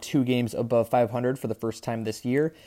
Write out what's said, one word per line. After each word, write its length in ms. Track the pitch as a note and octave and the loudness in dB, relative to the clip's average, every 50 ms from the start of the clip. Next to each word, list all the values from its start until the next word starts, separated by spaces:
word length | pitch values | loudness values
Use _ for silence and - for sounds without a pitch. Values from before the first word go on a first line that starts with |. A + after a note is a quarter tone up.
two 220 | - - - C#3+ B2+ | -4 -2 0 2 2
games 320 | B2+ B2+ B2 A#2+ A2 - | 2 2 2 0 0 -2
above 340 | - A#2 A2+ B2 A#2 A#2 - | -4 -2 2 2 2 2 4
five 220 | - B2 A#2+ A2 | 2 2 2 2
hundred 260 | B2 A#2+ B2 B2 C3+ - | 0 0 0 -2 -2 -2
for 100 | - A2+ | -4 -6
the 60 | A2 | -4
first 300 | - - A2+ A2 - - | -4 -4 -6 -6 -6 -6
time 200 | - A#2 A2+ A2 | -6 -6 -4 -4
this 220 | A2 G#2+ - - | -6 -6 -4 -2
year, 300 | B2 B2+ C#3+ D#3 D#3+ - - - | 0 0 2 2 0 -2 -6 -18